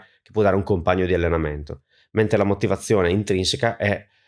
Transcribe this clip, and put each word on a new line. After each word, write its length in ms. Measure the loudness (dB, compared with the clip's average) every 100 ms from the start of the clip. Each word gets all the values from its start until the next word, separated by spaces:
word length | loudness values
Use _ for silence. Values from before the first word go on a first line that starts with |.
| -6 _
che 100 | _
può 120 | 0
dare 140 | 2 2
un 60 |
compagno 440 | 0 0 0 0 0
di 80 |
allenamento, 680 | 0 0 0 -2 -6 -12 -16 _ _ _
mentre 260 | -2 2 2
la 80 |
motivazione 640 | 2 0 -2 -2 0 2 2
intrinseca 680 | 0 0 -2 -2 -2 -2 -2
è, 280 | -2 -2 -6 _